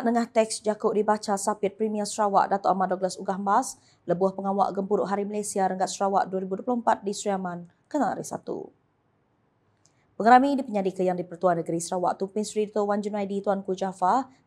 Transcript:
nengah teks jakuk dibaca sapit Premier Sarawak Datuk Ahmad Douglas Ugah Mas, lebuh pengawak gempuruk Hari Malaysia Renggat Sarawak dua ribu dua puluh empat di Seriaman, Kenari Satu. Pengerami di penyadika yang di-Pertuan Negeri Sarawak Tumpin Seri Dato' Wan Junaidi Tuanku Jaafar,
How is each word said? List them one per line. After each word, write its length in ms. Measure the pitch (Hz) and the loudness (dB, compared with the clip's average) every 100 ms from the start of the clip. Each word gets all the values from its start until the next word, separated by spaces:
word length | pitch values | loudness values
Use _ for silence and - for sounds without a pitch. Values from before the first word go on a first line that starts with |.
| 233 | 4
nengah 160 | 233 | 2
teks 400 | 233 226 220 - | 0 2 0 0
jakuk 320 | 214 208 214 202 | -4 0 2 2
dibaca 400 | 214 214 214 196 | 2 0 0 -2
sapit 400 | 214 208 196 - | -2 -2 -2 -2
Premier 320 | 220 214 208 | -2 -2 -4
Sarawak 400 | - 208 196 - | 0 2 4 2
Datuk 240 | 196 196 | 2 0
Ahmad 240 | 185 185 185 | 0 0 0
Douglas 240 | 185 - | -2 -4
Ugah 160 | 190 190 | -6 -4
Mas, 400 | 196 220 262 - _ _ - | 2 0 0 -10 _ _ -4
lebuh 240 | 170 190 | 0 0
pengawak 400 | 190 196 196 - | 0 -2 0 0
gempuruk 320 | 196 196 208 | 0 0 0
Hari 240 | - 202 202 | 0 -2 -2
Malaysia 400 | 208 208 202 190 | -6 -4 0 0
Renggat 240 | 190 185 | 0 -4
Sarawak 400 | - 196 196 180 | 0 0 2 0
dua 80 | 190 190 | -2 -4
ribu 80 | 190 | -6
dua 80 | |
puluh 160 | - 240 | -2 0
empat 240 | 226 208 | 2 0
di 80 | 202 | 0
Seriaman, 560 | 202 208 190 185 175 170 _ _ | -4 -2 -2 -4 -10 -14 _ _
Kenari 320 | 302 214 - | -2 0 -2
Satu. 480 | - - - - - _ _ _ _ _ _ _ _ _ _ _ _ _ _ - | -8 -10 -8 -8 -10 _ _ _ _ _ _ _ _ _ _ _ _ _ _ 0
Pengerami 400 | 208 254 277 277 | 8 8 8 0
di 80 | |
penyadika 400 | 269 208 185 185 | -2 -2 -2 0
yang 160 | 185 180 | 0 0
di-Pertuan 400 | 175 170 185 170 | -6 0 2 2
Negeri 240 | 165 170 | 0 -4
Sarawak 400 | - 185 170 - | -2 -2 -2 -2
Tumpin 240 | 196 214 208 | -4 -4 -4
Seri 240 | 214 208 | -4 -2
Dato' 160 | 214 202 | -2 0
Wan 160 | 208 | 0
Junaidi 400 | 202 208 196 202 | -2 -4 -4 -4
Tuanku 320 | 202 196 190 185 | -2 -2 -2 -4
Jaafar, 560 | 190 185 185 240 262 - | -4 0 2 2 0 -12